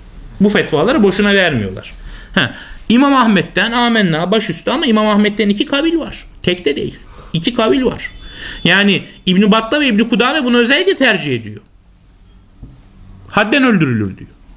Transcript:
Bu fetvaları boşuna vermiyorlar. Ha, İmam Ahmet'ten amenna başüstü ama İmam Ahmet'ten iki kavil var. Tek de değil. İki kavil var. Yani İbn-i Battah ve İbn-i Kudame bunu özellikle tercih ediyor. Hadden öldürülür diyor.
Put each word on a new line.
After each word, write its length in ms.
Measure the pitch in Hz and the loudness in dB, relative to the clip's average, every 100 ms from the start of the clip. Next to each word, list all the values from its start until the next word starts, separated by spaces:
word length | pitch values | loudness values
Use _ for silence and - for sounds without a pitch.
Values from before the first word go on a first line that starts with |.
| - - - - | -20 -20 -14 0
Bu 80 | 202 | 2
fetvaları 540 | 202 - 147 185 302 | 2 2 0 2 2
boşuna 300 | 202 180 202 | 2 2 2
vermiyorlar. 600 | 196 175 127 98 92 - - - - - - | 2 2 0 -4 -8 -14 -18 -16 -18 -6 -2
Ha, 180 | 123 - - - - | -2 -6 -16 -12 0
İmam 240 | 240 285 | 2 4
Ahmet'ten 580 | 269 226 196 160 - 214 | 4 4 2 0 -2 -2
amenna 600 | 240 240 226 190 156 180 | 0 0 2 2 0 0
başüstü 400 | 220 208 165 - | 0 -2 -4 -4
ama 140 | 262 311 | -2 2
İmam 220 | 214 214 | 2 2
Ahmet'ten 420 | 208 208 208 208 | 2 2 0 0
iki 160 | 202 302 | 0 -2
kavil 340 | 277 320 330 | 0 0 -2
var. 260 | 269 - - - | -4 -12 -18 -6
Tek 240 | - 180 - | -4 -2 -4
de 100 | - | -4
değil. 220 | - - - - - | -6 -10 -18 -20 -10
İki 200 | 165 202 | -4 -2
kavil 320 | 240 220 269 254 | 0 0 2 0
var. 260 | - - - - - - - | -4 -10 -14 -18 -16 -14 -4
Yani 400 | 170 185 202 175 - - - | 2 4 4 0 -4 -6 0
İbn-i 260 | 180 214 | 2 4
Battah 280 | 220 220 294 | 2 2 0
ve 80 | 285 | 2
İbn-i 220 | 208 240 | 0 2
Kudame 360 | 208 247 311 247 | 2 0 0 2
bunu 120 | 240 | 2
özellikle 380 | 233 285 370 339 | 2 2 0 2
tercih 400 | 254 196 147 123 | 0 0 -2 -6
ediyor. 260 | 107 107 - - _ _ _ - - - - - - - - - - - - | -6 -16 -20 -20 _ _ _ -20 -20 -20 -20 -20 -20 -20 -20 -20 -20 -20 -6
Hadden 360 | - 214 - | -2 0 2
öldürülür 540 | 262 202 143 113 101 95 | 2 2 2 0 -4 -8
diyor. 120 | - - - | -16 -20 -20